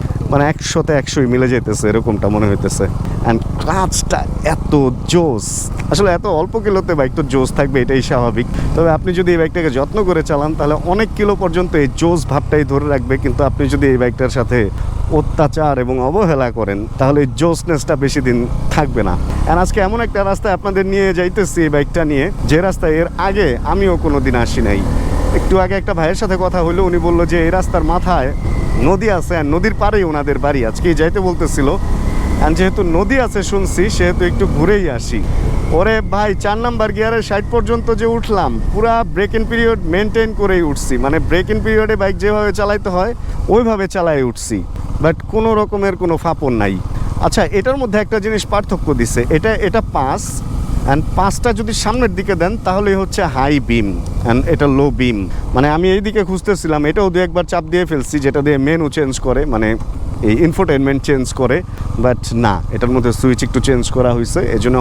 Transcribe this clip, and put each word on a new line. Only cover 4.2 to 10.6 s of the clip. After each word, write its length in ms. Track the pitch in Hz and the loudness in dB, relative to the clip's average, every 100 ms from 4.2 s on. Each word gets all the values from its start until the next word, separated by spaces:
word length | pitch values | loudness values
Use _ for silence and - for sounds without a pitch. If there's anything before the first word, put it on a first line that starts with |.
| - - 151 | -4 -4 -2
এত 180 | 165 - 147 131 120 - | -2 0 2 2 -2 0
জোস, 340 | 175 165 110 - - - - - | 0 2 -2 -4 -6 -6 -6 -2
আসলে 160 | - 202 175 | 2 2 2
এত 80 | 208 156 | 0 -2
অল্প 140 | 185 226 | -2 -2
কিলোতে 280 | 208 190 185 202 | -2 -2 0 0
বাইক 140 | 131 123 | 0 -2
তো 40 | - | -2
জোস 160 | 131 131 - | 0 0 0
থাকবে, 200 | 139 131 | 0 2
এটাই 180 | 120 135 - | 2 0 0
স্বাভাবিক। 360 | 127 120 107 123 - - | 0 0 0 -2 -2 0
তবে 140 | 170 165 156 | 2 2 2
আপনি 140 | 185 180 | 0 -2
যদি 120 | 180 | 2
এই 40 | 170 | 2
বাইকটাকে 300 | 160 175 160 127 | 0 0 -2 0
যত্ন 200 | 143 214 180 | -2 -2 0
করে 140 | 160 151 | 0 0
চালান, 200 | 143 151 | 0 0
তাহলে 180 | 160 | -2